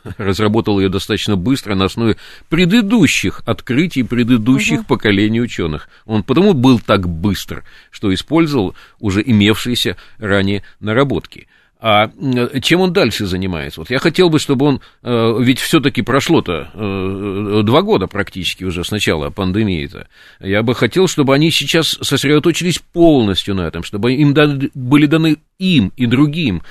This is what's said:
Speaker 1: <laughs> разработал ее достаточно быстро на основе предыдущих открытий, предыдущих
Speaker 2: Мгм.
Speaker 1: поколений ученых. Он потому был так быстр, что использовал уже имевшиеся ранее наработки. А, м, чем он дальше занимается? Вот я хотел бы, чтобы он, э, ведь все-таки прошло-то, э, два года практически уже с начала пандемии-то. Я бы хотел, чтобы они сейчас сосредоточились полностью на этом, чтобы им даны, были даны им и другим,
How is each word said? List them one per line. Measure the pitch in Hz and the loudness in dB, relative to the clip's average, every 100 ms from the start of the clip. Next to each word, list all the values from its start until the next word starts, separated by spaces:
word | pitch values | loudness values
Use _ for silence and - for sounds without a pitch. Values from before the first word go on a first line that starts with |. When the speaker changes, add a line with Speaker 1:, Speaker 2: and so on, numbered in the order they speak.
Speaker 1:
<laughs> | - - | -16 -8
разработал | 98 95 107 110 107 101 | -4 0 0 0 0 2
ее | 95 | 0
достаточно | 95 - 104 - 98 | -2 -4 -4 -2 -2
быстро | 90 131 104 | 0 -2 -2
на | 95 | -2
основе | 95 - 113 95 - - - - | -2 0 -2 -2 -8 -20 -4 0
предыдущих | 180 226 196 233 165 - 92 - | 2 2 2 2 2 2 -4 -4
открытий, | - 110 - 123 180 135 | -4 -6 -2 -2 0 -2
предыдущих | 107 120 117 123 110 131 - 151 | -2 0 2 2 2 0 0 -2
Speaker 2:
Мгм. | 214 | -2
Speaker 1:
поколений | 123 110 98 107 113 | -2 2 2 2 0
ученых. | 120 - 85 76 - _ - | -2 -4 -4 -6 -12 _ -4
Он | 107 | -4
потому | 98 135 202 | 0 2 4
был | 151 123 117 | 4 4 4
так | - 107 90 | 2 0 0
быстр, | 80 101 92 - 85 - - _ | -2 -2 -2 -6 -12 -14 -20 _
что | - 107 | -6 -2
использовал | 92 - 160 165 139 95 - - _ | -2 0 0 2 0 -2 -6 -20 _
уже | 107 95 | -2 0
имевшиеся | 120 107 101 107 123 120 117 85 - - | 2 4 4 2 -2 -4 -4 -6 -14 -10
ранее | 107 98 98 101 - - | -2 0 0 -2 -8 -10
наработки. | 101 113 143 90 - - - _ _ _ 113 | -2 0 0 -2 -6 -16 -20 _ _ _ 0
А, | 104 110 - | 2 2 -2
м, | 139 123 120 131 | -2 -2 -2 -2
чем | - 170 | 0 2
он | 185 | 2
дальше | 175 135 - 101 | 2 0 -2 -4
занимается? | 92 95 85 71 - | -4 -4 -6 -8 -10
Вот | 80 | -6
я | 127 | -2
хотел | 170 - 180 | 0 2 2
бы, | 156 | 2
чтобы | - 131 | 0 0
он, | 147 127 - _ | 0 0 -6 _
э, | 117 120 113 113 | -4 0 0 2
ведь | 127 127 | 2 0
все-таки | - 165 131 123 | 0 0 0 -2
прошло-то, | 98 143 - 147 - 82 73 | -2 0 2 0 0 -4 -8
э, | 87 104 98 95 95 101 95 104 104 | -8 -6 -4 -6 -6 -6 -6 -2 0
два | 107 139 | 4 2
года | 202 175 92 | 2 0 -2
практически | 104 92 - 87 - | -6 -6 -6 -8 -6
уже | 92 87 | -6 -6
с | 85 | -4
начала | 107 110 85 71 | -4 -2 -2 -4
пандемии-то. | 87 92 95 107 85 71 - - _ - - | -4 -2 0 0 -2 -6 -12 -20 _ -20 -12
Я | 95 101 | -2 0
бы | 113 | 0
хотел, | 123 120 170 185 | 0 0 2 0
чтобы | - 131 | 2 2
они | 139 160 | 4 2
сейчас | - 143 170 151 - | 0 0 0 0 -4
сосредоточились | - 131 139 151 170 156 175 - | -4 -2 2 2 2 0 -2 -4
полностью | - 170 170 143 107 90 - | -4 2 4 4 2 0 -2
на | 98 85 | -4 -4
этом, | 85 | -6
чтобы | 85 104 117 | -8 -4 0
им | 131 147 | 2 2
даны, | 143 151 139 135 | 4 2 0 -6
были | 139 123 147 | -6 2 4
даны | 147 160 160 151 _ - | 4 2 2 -2 _ -4
им | 185 160 92 - | 0 2 2 0
и | 120 | 0
другим, | 123 151 156 143 85 - | 2 2 0 -2 -4 -8